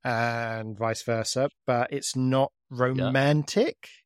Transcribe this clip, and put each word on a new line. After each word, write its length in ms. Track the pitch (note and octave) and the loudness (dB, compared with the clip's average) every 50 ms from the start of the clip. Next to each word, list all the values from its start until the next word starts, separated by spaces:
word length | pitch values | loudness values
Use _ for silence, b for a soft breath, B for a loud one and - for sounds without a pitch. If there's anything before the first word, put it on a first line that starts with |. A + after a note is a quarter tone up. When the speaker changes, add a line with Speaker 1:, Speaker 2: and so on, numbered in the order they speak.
| _ | _
Speaker 1:
and 720 | B2+ A#2+ A2+ A#2 A#2 A#2 A#2 A#2 A2+ A2+ A2+ A2 A2 A2 | -2 0 0 0 0 -2 -2 -4 -4 -6 -6 -8 -8 -6
vice 260 | G2+ A#2 A2+ A2+ - - | -2 -2 -2 -2 -2 -2
versa, 460 | - A#2 A2+ A2 - - B2+ C3+ D3 _ _ _ | -2 -2 -2 -2 -2 -2 0 -2 -2 _ _ _
but 260 | - B2+ A#2+ B2 - - | 0 0 0 0 -2 -4
it's 220 | C#3 - - - | -6 -6 -4 -2
not 360 | C3 B2+ B2+ C3 C3+ C3+ - _ _ _ _ | 0 0 2 4 2 2 0 _ _ _ _
Speaker 2:
Yeah. 80 | C3 B2 B2 | -2 0 0
Speaker 1:
romantic. 1040 | B2+ C3 C3+ - - C3 C3+ C#3 C#3+ D3 D3+ D3 - - G3+ A#3+ E4 - _ - - - - _ | 2 2 0 0 2 2 4 4 4 4 2 0 0 0 2 2 0 -2 _ -18 -20 -20 -20 _